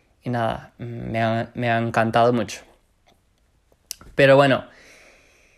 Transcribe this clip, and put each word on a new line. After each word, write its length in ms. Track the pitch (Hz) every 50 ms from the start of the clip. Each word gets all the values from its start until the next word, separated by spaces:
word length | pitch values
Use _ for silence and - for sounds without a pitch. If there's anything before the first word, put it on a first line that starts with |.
| _ _ _ _ -
Y 80 | 131
nada, 440 | 123 120 113 113 - - - - _ -
me 420 | - 117 117 117 123 - 110 113
ha, 300 | 113 113 113 117 117 117 -
me 140 | 123 123 120
ha 100 | 117 113
encantado 540 | 117 117 113 117 113 113 110 120 117 120 123
mucho. 280 | 120 104 95 - - - _ _ _ _ _ _ _ _ _ _ _ _ _ _ _ _ _ _ _ _ _ _ _ _ - - - - - -
Pero 220 | - 143 135 139
bueno, 280 | 139 143 139 127 - - - - - - - - - _ - _ _ _ _ _ _ _ _ _